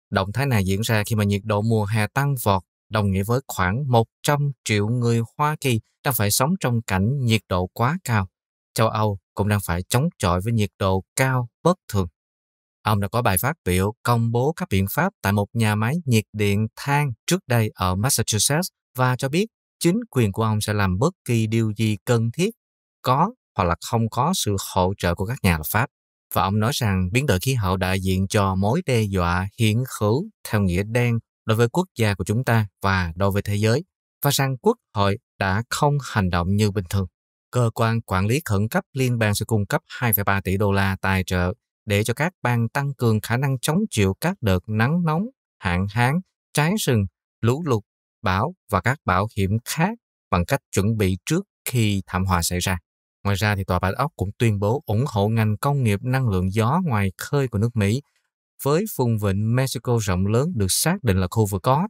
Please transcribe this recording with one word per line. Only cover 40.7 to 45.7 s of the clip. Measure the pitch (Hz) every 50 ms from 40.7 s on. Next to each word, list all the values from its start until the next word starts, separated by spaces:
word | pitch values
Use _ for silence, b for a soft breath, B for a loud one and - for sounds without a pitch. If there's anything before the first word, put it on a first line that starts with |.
la | 98 98 98 95 95 -
tài | - 95 95 95 90
trợ | - 92 90 90 90 - _ _ _ _ _ -
để | 104 101 101 110
cho | 123 113
các | - 147 180 - _
bang | - 120 120 117 117 113
tăng | - 143 139 143 139
cường | - 127 117 110 107
khả | - - 113
năng | 123 143 135 135 127
chống | - - 151 190 220 -
chịu | - 113 98 95 95 -
các | - 165 196 -
đợt | - 98 92 92 -
nắng | - 107 107 117 139 160 180 175
nóng, | 160 151 170 208 254 - _ _ _ _ -
hạn | - 185